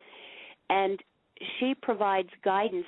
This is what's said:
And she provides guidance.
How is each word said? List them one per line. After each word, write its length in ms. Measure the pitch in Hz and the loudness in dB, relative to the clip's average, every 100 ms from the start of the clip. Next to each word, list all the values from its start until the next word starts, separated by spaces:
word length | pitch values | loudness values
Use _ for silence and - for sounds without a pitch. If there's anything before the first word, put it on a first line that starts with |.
| - - - - - - - | -20 -20 -20 -18 -20 -8 0
And 300 | 190 196 196 - _ _ - - - | 2 2 0 -8 _ _ -14 -10 -2
she 160 | 254 262 | -2 0
provides 480 | - 214 202 190 180 - | -2 2 2 2 0 -2
guidance. 420 | 202 190 226 185 | 2 2 2 -2